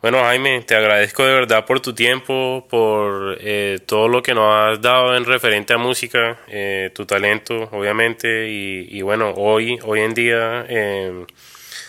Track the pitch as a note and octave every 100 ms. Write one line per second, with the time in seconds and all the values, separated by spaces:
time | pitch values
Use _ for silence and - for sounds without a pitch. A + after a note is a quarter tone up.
0 | A2+ B2+ B2 B2 C3+ B2+ A2+ A2+ G#2+ G#2
1 | G#2 - C3 C3 B2 A2 G#2+ C3 C3 A2
2 | A#2 C3 C3 C3+ C3 C3 B2+ A#2+ A2 G#2+
3 | G#2 G2 G2 F#2 G#2 G#2 G2+ F#2+ - G#2+
4 | A2+ B2 B2 A#2+ A2 G#2+ G#2+ A2 A#2 B2+
5 | B2+ B2 A#2+ B2 A#2+ G#2 G#2 A#2+ B2 B2+
6 | A#2 B2 A#2 A#2 - G#2 G2 G2 F#2+ -
7 | G2+ G2+ G#2 G#2+ - A#2 A2 G#2+ G2+ G#2+
8 | A2+ A2+ A#2 A2+ A2 G#2+ G2 F#2+ F2 G2+
9 | G2 G#2+ A2 F#2 G2+ A2 A2+ A#2+ A2 G#2+
10 | G#2+ A2+ A#2+ A#2 A2+ A#2+ A#2 A#2+ G#2 G2
11 | F#2+ F2+ F2 - - - - -